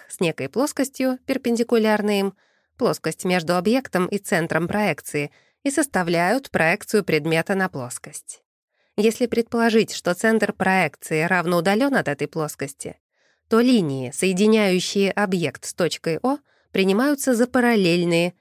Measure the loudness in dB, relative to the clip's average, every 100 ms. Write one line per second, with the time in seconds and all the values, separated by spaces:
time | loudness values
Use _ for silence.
0 | -10 -4 -4 -2 -4 -2 -2 -2 -6 -2
1 | -4 -4 -4 -4 -2 0 2 2 2 2
2 | 2 0 0 -6 _ _ _ -4 -2 0
3 | -4 -4 -2 -2 0 0 2 0 0 -2
4 | -2 -4 -2 -2 0 -2 -2 0 -2 -2
5 | -6 -6 -6 -10 _ _ -4 -2 0 -2
6 | 0 0 2 0 -2 0 2 0 0 -2
7 | 2 0 2 0 0 -2 -2 -4 -10 -12
8 | -14 -18 -20 -20 _ _ _ _ _ 0
9 | 0 0 -2 -2 -2 0 2 2 0 -2
10 | -4 0 2 2 0 -2 0 2 0 -4
11 | -4 -2 0 0 2 2 2 2 2 0
12 | -2 -4 -6 -4 -6 -6 -10 -10 -16 -16
13 | _ _ _ _ _ 2 4 4 2 -2
14 | -6 -2 -2 2 4 4 4 0 0 0
15 | 0 0 -2 0 -2 -6 -14 -2 -2 -2
16 | -4 -2 -2 -4 -8 _ _ 0 2 2
17 | 2 0 0 2 2 2 4 4 4 2
18 | 2 2 0 -4